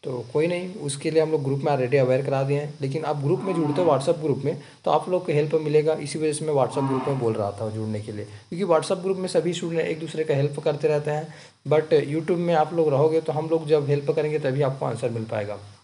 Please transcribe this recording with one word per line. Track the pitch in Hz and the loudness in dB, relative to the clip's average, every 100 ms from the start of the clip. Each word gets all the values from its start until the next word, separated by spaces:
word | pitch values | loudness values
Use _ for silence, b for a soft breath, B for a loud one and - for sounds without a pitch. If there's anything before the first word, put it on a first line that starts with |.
तो | 151 127 117 | -6 -8 -4
कोई | 151 165 | 0 0
नहीं, | 175 180 | -2 -6
उसके | 180 143 139 160 | -8 -8 -4 0
लिए | 160 | 2
हम | 156 | 2
लोग | 156 | 0
group | 135 139 | 0 -2
में | 147 | 0
already | 139 127 139 | 0 2 4
aware | 127 127 135 | 4 2 2
करा | 135 | 0
दिए | 135 143 | 0 -2
हैं, | 147 - | -4 -6
लेकिन | 139 135 | -6 -4
आप | 147 151 | -4 -2
group | 143 180 | 0 0
में | 190 | 0
जुड़ते | 170 147 147 | -2 0 2
हो | 175 | 4
WhatsApp | 135 170 160 | 4 2 0
group | 156 131 | 0 -2
में | 139 175 B B | -2 -6 B B
तो | - | 0
आप | 156 156 | 0 2
लोग | 180 180 | -2 0
को | |
help | 147 151 | 0 2
मिलेगा। | 160 151 151 151 | 0 2 2 2
इसी | 156 147 156 | 0 -4 -2
वजह | 156 | -2
से | 147 | -2
मैं | 156 | 0
WhatsApp | 143 120 - 135 | 2 2 0 0
group | 131 131 | 0 -2
में | 135 | 0
बोल | 117 | 0
रहा | 110 101 | 0 -2
था | 98 110 | -4 -6
जुड़ने | 110 110 107 | -4 -4 -6
के | 107 | -6
लिए, | 104 | -10
क्योंकि | - - - 170 | -12 -16 -12 -4
WhatsApp | 190 160 151 190 | 2 2 2 -2
group | 185 185 | -2 -2
में | 185 | 0
सभी | 175 160 | 0 0
student | 165 170 165 | -2 -2 -2
एक | 170 160 | -2 -4
दूसरे | 160 156 | -6 -6
का | 156 | 0
help | 139 143 147 | 2 0 0
करते | 156 143 156 | -2 0 2
रहते | 147 151 | 2 0
हैं। | 151 165 B B B - | -4 -6 B B B 2
But | 151 156 156 139 | 2 4 2 2
YouTube | 151 156 175 | -4 0 0
में | 175 | 2
आप | 165 151 | 2 2
लोग | 175 156 | 2 2
रहोगे | 135 156 160 | 4 4 2
तो | 156 | 0
हम | 143 156 | -2 0
लोग | 165 151 | -2 2
जब | 156 139 | 2 4
help | 143 143 | 0 2
करेंगे | 156 151 151 | 0 0 0
तभी | 143 131 | 0 0
आपको | 139 139 143 | 0 0 -4
answer | 113 120 | -2 -4
मिल | 113 | -4
पाएगा। | 110 113 104 101 101 - | -4 -4 -6 -8 -14 -20